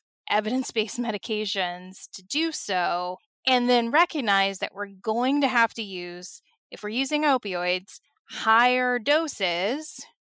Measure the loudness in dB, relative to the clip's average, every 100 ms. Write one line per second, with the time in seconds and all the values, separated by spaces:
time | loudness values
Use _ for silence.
0 | _ _ -2 0 0 -2 -2 -2 -4 -2
1 | -4 -4 -4 -4 -2 -2 -4 -6 -12 -14
2 | -14 -14 -8 -4 -2 -4 -2 0 0 0
3 | -2 -6 _ _ 0 2 4 4 4 4
4 | 2 2 2 2 2 0 -6 -6 -10 -8
5 | -2 0 2 2 2 4 2 0 -8 -8
6 | -8 -10 -12 -16 _ _ _ -10 -6 -2
7 | 0 0 2 2 0 -2 0 -2 -4 -14
8 | _ _ -16 -6 4 6 6 4 2 0
9 | 2 2 2 -2 -2 0 0 -2 -4 -10
10 | -12 _